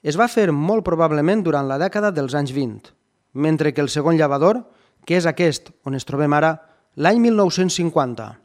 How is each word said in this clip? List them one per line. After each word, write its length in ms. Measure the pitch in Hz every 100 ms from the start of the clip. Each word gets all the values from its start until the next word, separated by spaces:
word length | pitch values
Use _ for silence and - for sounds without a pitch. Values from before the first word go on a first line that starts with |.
es 140 | 151 156
va 80 | 233
fer 220 | - 202
molt 320 | 147 156 220
probablement 600 | 180 165 165 151 151 214 170
durant 260 | 147 139
la 60 | 135
dècada 320 | 190 208 208
dels 240 | 165 135 143
anys 160 | 143
vint, 320 | 131 127 104 - _ _ _ _
mentre 400 | 131 151 156 151
que 80 | 131
el 80 | 143
segon 320 | 151 147 165
llavador, 460 | 151 139 165 233 226 _ _ _ -
que 80 | 175
és 80 |
aquest 480 | 170 156 175 139 - _ -
on 80 | 135
ens 80 |
trobem 320 | - 143 147 147
ara, 160 | 156 160 _ _ _ -
l'any 240 | 156 233
mil 160 | 233 214
nou-cents 400 | 190 175 185 -
cinquanta. 540 | 170 160 131 113 110 113